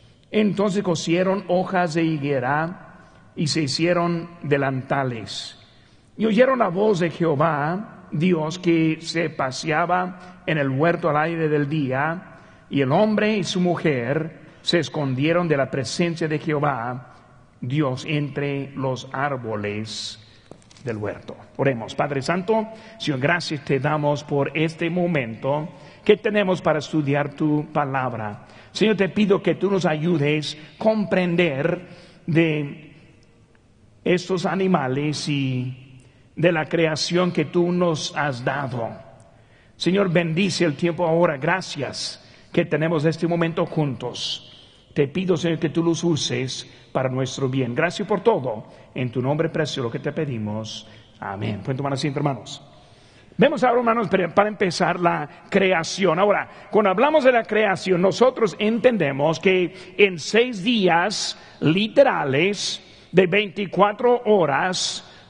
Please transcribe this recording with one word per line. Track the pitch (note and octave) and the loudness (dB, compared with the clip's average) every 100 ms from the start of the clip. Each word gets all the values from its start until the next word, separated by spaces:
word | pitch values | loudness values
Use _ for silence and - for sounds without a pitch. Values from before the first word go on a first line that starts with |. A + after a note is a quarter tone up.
| - _ _ | -20 _ _
Entonces | G#3 G#3+ F3 G#3 F#3+ | 0 0 2 0 0
cosieron | G3 D#3+ - E3+ F#3 G3 F#3+ | -2 -2 0 0 2 0 0
hojas | F3+ F3 F#3 F3+ | 0 0 0 0
de | D#3+ | 0
higuera, | E3 D#3 C#3 C#3 B2 D3+ E3 F#3 - - - - - | 0 0 -2 -2 0 0 -2 -6 -16 -20 -20 -20 -18
y | - D3+ | -4 -2
se | D#3+ | 0
hicieron | C#3 - E3 F3 E3+ E3+ E3+ - | -2 0 2 2 2 -2 -6 -10
delantales. | C#3+ C#3 C3+ C3 - C#3 C3 A2+ G#2 - - - - - - - _ - | 0 0 2 -2 -2 -2 -2 -4 -8 -12 -12 -18 -20 -20 -20 -20 _ -4
Y | A3 | 0
oyeron | G#3+ C4 B3+ | 4 4 4
la | G3+ | 0
voz | E3+ A3 F#3 | 2 2 2
de | E3+ | 0
Jehová, | - D#3+ C#3 D#3+ D3 D3 F#3 A3 - - | 0 0 2 2 2 0 -4 -8 -14 -10
Dios, | D3 F3+ E3 D#3 - | -2 2 2 -2 -2
que | F3 E3 D#3+ D#3 | 2 2 2 0
se | - E3 D#3+ | -4 -4 -4
paseaba | - C3+ B2+ D#3 D3+ E3+ F3+ F#3 F#3 - - - | -2 -4 -4 -2 0 2 0 -2 -8 -18 -12 -4
en | D#3 | 0
el | C#3 | 0
huerto | C3+ E3 E3+ E3+ | 2 2 2 0
al | D3 | 0
aire | D#3+ E3 D#3 | 0 -2 0
del | D3 C#3+ | 0 0
día, | D#3 C3 B2+ D3+ E3+ - - - - - | -2 -2 -2 -2 -4 -10 -20 -20 -20 -6
y | C#3 | -2
el | C3 | 2
hombre | D#3+ G#3+ G#3 G#3+ A3 | 4 4 2 0 0
y | |
su | D#3+ F#3 | -2 0
mujer | F3 E3 E3+ C3 A#2 D3+ D#3+ - - - | 0 2 0 0 0 -2 -4 -10 -20 -12
se | - E3+ | -2 0
escondieron | D3 D#3 C#3 B2+ D3+ E3+ E3+ | 0 -2 -2 0 2 2 2
de | C#3+ | 0
la | C3 | 0
presencia | C#3 A#2 - F3 E3 D#3+ | -2 -6 -2 -2 -2 -4
de | D3+ | -2
Jehová, | E3 D3 D3 B2+ A#2+ B2+ - - - - - _ | -2 0 0 -2 -6 -8 -12 -20 -20 -20 -20 _
Dios, | B2 C#3+ C#3 B2+ - | -6 -2 0 -2 -4
entre | D3+ C#3+ C#3 C#3+ C#3 C3+ C3+ | -4 -2 -4 -4 -4 -6 -6
los | C3 B2 - | -4 -4 -6
árboles | C3+ C#3+ C3 A2+ G#2+ G#2 G#2 A2 - - - - - - - - - | -4 -4 -4 -6 -6 -4 -6 -8 -10 -12 -14 -20 -20 -20 -20 -20 -14
del | B2 G#2+ | -10 -6
huerto. | G2+ F#2 - - - - | -6 -8 -14 -18 -16 -2
Oremos. | C3+ A#2+ G#2+ - | 0 0 -6 -4
Padre | D3 C#3 | -2 -2
Santo, | C3 F3+ F#3 A3 G#3+ - - - | -2 -2 0 0 0 -10 -20 -10
Señor, | - C3 | -6 -2
gracias | C#3 F3 - D3 | 2 0 -2 -8
te | - C#3 | -2 0
damos | D3 D3+ D3 D3 | 0 0 0 -2
por | - D3 C3+ D#3 | -2 -2 0 0
este | D#3+ D#3+ E3+ | -2 -2 -4
momento | F3 F3 D#3+ A2+ A2 C3+ D3 D#3 - - - | 0 0 0 -2 -4 -2 -2 -4 -12 -20 -4
que | - G#3 | 4 4
tenemos | A3 G#3 F#3+ F#3 | 4 2 2 2
para | F3 D3+ | 2 0
estudiar | - D#3 C#3 C#3+ C#3+ | 0 -2 2 0 -2
tu | - D#3 D3+ D3+ | -2 0 0 0
palabra. | D#3+ C#3+ C3 C3 A#2 G#2+ G#2 - - - | -2 0 -2 -2 -4 -8 -10 -16 -20 -16
Señor, | - G#3 G3+ | 0 2 4
te | F#3+ | 0
pido | - G3+ F#3+ | 2 2 2
que | - D#3 | 2 0
tú | F#3 | 0
nos | G3 | 2
ayudes | E3 D#3 E3 E3 C#3+ D3+ D3 - | 0 0 0 0 2 0 -4 -10
a | - - | -16 -2
comprender | A3 A3 G3+ F#3 F3+ E3+ F3 C3+ D#3+ F3+ F3+ - - - - | 0 0 0 0 2 2 2 2 -2 -2 -6 -20 -20 -14 0
de | D#3+ E3 D3+ C#3+ - - - - - _ _ _ _ _ _ _ _ | 2 2 0 -4 -10 -18 -20 -20 -20 _ _ _ _ _ _ _ _
estos | - F3 - F#3 F#3 | 0 0 0 -2 -2
animales | F3+ F#3+ E3+ C3 C3+ D3+ C#3 - | 0 2 2 0 -2 -2 -4 -4
y | C#3+ C3+ B2+ B2 B2+ - - - _ - - | -2 -2 -2 -6 -10 -18 -20 -20 _ -18 0
de | E3+ | 2
la | E3 | 2
creación | D3+ E3+ D#3+ D3+ - F3 F3+ | 0 0 0 0 -2 0 0
que | F3 | 0
tú | C#3+ F3+ F3 | -2 0 0
nos | F3 F3+ D#3 - D3+ | 2 0 0 -4 -4
has | D3 B2 | -4 -2
dado. | C3 C#3 C3+ B2 A2 G2+ - - - - - _ _ - | -4 -4 -6 -6 -6 -10 -18 -20 -20 -20 -20 _ _ -4
Señor, | E3 F#3+ G3 | 0 2 2
bendice | E3 E3+ D#3+ G3 - | 2 0 0 0 2
el | E3+ | 0
tiempo | C3+ F3 D#3+ F3 | 0 -2 0 0
ahora. | E3 F3 C#3 | 2 2 2
Gracias | D3+ F#3 - C#3+ A#2 - - - - - - | -2 -2 -4 -8 -8 -8 -10 -12 -20 -20 -4
que | - | -2
tenemos | E3 D3+ D#3+ E3 | 0 0 0 0
este | D#3+ D#3+ E3+ | 0 0 -2
momento | E3+ E3 E3 F3 | 0 0 -2 -2
juntos. | - D3 A#2+ B2 - - - - - - - _ | -2 -2 -4 -8 -8 -8 -8 -12 -20 -20 -20 _
Te | - C#3 | -2 0
pido, | F3+ F#3 E3 | 0 0 0
Señor, | E3+ D#3+ | 0 -2
que | D#3+ | -2
tú | D3 | 0
los | E3 D#3+ | 0 0
uses | E3+ D3+ - B2 C3 - - - - | 0 0 -2 -4 -6 -8 -14 -20 -8
para | C#3 C3 | -2 -2
nuestro | C3 C3 - C3+ | -2 -4 -4 -2
bien. | C3 A#2+ | -2 -2
Gracias | B2 E3 - - | 0 -2 -2 -4
por | G3+ | 0
todo. | A3+ G3+ B2+ A2 - - - | 2 2 0 -6 -10 -20 -12
En | - B2+ | -6 -4
tu | B2+ | -2
nombre | B2+ D3+ D#3 | 0 0 0
precioso | E3 D3+ C3+ A#2 | 0 -2 -2 -4
que | C3 | -4
te | D3 | -6
pedimos. | C#3 D3 A#2 G#2+ G#2+ G#2+ - - - - - | -4 -4 -4 -6 -6 -8 -12 -16 -20 -20 -14
Amén. | G2+ G2 A2 G#2 | -10 -6 -6 -6
Pueden | - C3 | -6 -4
tomar | C#3 | -4
asiento, | C3+ D3+ C#3 | -4 -4 -2
hermanos. | D3 A#2 G2 - - - - - - - - - | -2 -4 -10 -18 -20 -20 -20 -20 -20 -20 -16 2
Vemos | C4 C#4+ | 2 4
ahora, | B3 A#3+ | 2 2
hermanos, | A#3 A3+ F#3 | 2 0 2
para, | F#3+ E3 | 0 2
para | G#3 G#3 | 2 2
empezar | G#3 F#3+ - E3+ F3+ | 0 -2 0 -2 2
la | E3+ E3+ D3 - - | 0 0 -4 -14 -2
creación. | G3 F#3+ F3+ D#3+ - F#3 D#3+ | 2 4 2 0 0 2 4
Ahora, | G3+ F3 B2+ - - | 4 2 -2 -12 0
cuando | G3+ G3+ | 2 4
hablamos | F#3 C#4+ D#4 | 4 4 6
de | C4 | 6
la | A#3+ | 4
creación, | - G#3 G#3+ F#3+ F#3 F3+ | 2 0 2 0 0 2
nosotros | F#3+ - B3+ B3 A3 D#3 | 2 4 2 4 0 0
entendemos | G#3+ A3+ B3 A3+ C#3+ C3+ D3+ D#3 | -2 4 4 4 0 2 0 2
que | F#3 F#3 F3 - - - | 2 2 0 -4 -14 2
en | G3+ F3 | 2 2
seis | - G#3 B3+ G#3+ | 0 2 2 0
días | F#3+ A#3 F#3 E3 F#3+ G3 - - - - | 0 2 4 4 2 -2 -6 -10 -18 -2
literales | C#3+ F3 G#3+ C#4 C4+ F3 D3 C3+ F#3 G#3 - - - - - | 0 2 2 4 4 4 0 2 2 0 -6 -8 -12 -20 2
de | E3 F#3 | 4 6
veinticuatro | G3 G#3 D#3 G3 F3 G3+ G#3 A#3+ A#3+ G#3+ | 2 0 -4 -4 2 2 4 2 2 4
horas, | G#3 D3+ C#3 F3+ F3+ - - - - - | 4 4 2 0 -2 -4 -8 -14 -20 -6